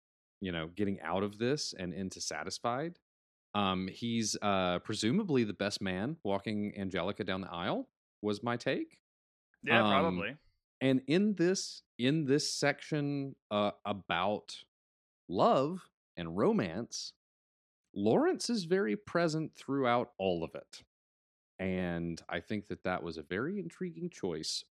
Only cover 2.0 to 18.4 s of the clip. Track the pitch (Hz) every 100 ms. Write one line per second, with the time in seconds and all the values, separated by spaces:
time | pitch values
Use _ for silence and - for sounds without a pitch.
2 | 95 87 - 78 85 - 120 123 165 175
3 | _ _ _ _ _ 104 98 92 92 87
4 | 117 117 107 - 104 95 92 87 - -
5 | 107 180 202 131 107 - 101 - 95 92
6 | 117 165 101 98 113 104 104 - 95 90
7 | 87 104 98 95 87 85 98 208 262 _
8 | _ - 104 104 120 120 135 165 320 _
9 | _ _ _ _ _ _ 226 175 208 139
10 | 165 90 104 151 _ _ _ - 135 131
11 | - 170 208 180 170 190 - - _ -
12 | 123 160 139 147 - - 143 139 - 151
13 | 143 143 139 123 - 104 104 - 101 101
14 | - 85 98 107 - - - _ _ _
15 | _ _ - 90 202 170 143 180 - _
16 | _ - 82 87 156 220 95 90 120 -
17 | - - _ _ _ _ _ _ _ 101
18 | 104 170 339 349